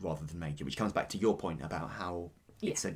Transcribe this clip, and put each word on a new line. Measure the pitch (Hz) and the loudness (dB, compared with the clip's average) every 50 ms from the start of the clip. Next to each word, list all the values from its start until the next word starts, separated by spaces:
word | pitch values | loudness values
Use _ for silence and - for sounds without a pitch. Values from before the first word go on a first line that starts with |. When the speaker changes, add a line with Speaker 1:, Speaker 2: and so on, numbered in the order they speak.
Speaker 1:
rather | 95 82 78 73 78 | -2 -2 -2 -2 -4
than | 76 82 85 | -6 -4 -4
major," | 82 76 73 73 73 | -2 -2 -2 -2 -4
which | 67 - | -4 0
comes | - 107 101 | 0 0 2
back | - 85 - - | 2 2 0 0
to | - 95 | 0 4
your | 104 110 101 | 6 6 6
point | - - 87 80 78 | 6 2 -2 -2 -2
about | - 78 92 80 80 - | -4 -2 -2 -2 -2 -4
how | - - 92 87 87 87 87 85 - - - - - - | -4 -4 -2 -2 -2 -2 -4 -6 -10 -16 -20 -20 -10 -4
it's | 110 117 110 - - | -2 0 0 0 0
Speaker 2:
Yeah. | 95 | -2
Speaker 1:
a | - | -4